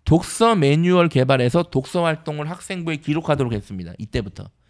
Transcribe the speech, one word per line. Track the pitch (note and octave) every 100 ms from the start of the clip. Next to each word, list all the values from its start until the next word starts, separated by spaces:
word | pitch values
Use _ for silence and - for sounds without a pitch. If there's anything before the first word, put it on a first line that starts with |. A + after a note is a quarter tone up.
독서 | - D#3+ - - A3+ G#3
매뉴얼 | C#3 D3+ F3 F3+ E3+
개발해서 | C3+ C3 C3+ B2 E3+
독서 | E3+ C3 C3 F3+
활동을 | E3+ D#3 D#3 D3 D3+
학생부에 | F3 - F#3 E3 D3+
기록하도록 | D3 D3+ D#3 C#3+ B2
했습니다. | G#2+ - F#2+ E2+ F2+
이때부터. | A2 B2+ G2 - - _ _